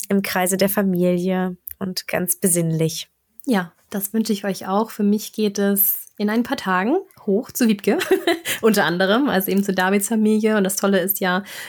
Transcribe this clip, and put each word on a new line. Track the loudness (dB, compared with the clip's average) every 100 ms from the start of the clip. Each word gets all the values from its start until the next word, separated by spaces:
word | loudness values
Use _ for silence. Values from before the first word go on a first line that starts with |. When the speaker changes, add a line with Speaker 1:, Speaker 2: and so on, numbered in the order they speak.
| -2
Speaker 1:
im | 0
Kreise | 0 0 0 2
der | 0
Familie | 2 0 2 2 2 0 -2 -2 -6 -14 -10
und | -8 -8 -6
ganz | -4 -4 -2
besinnlich. | 0 0 0 0 -2 -4 -12 _ _ _ -2
Speaker 2:
Ja, | -2 -2 _ _
das | -8 -4
wünsche | -2 -2
ich | -2
euch | -4 -6 -2
auch. | -2 -2
Für | 0
mich | 0 0 -2
geht | -4 -2 0
es | 0 0 0 -4 -10 -4
in | -2
ein | 0
paar | 0 -2
Tagen | -2 0 2 0 -4 _ -2
hoch | -2 -2
zu | 0 2
Wiebke, | 2 0 0
<laughs> | 2 0 0 -2 -4 0
unter | 2 4
anderem, | 2 2 2 2 2
also | 0 0
eben | 0
zu | 0
Davids | 0 2 2 2
Familie. | 2 4 4 2 2
Und |
das | 0 0
Tolle | 0 2
ist | 0 -2
ja, | -2 -2 -4 -12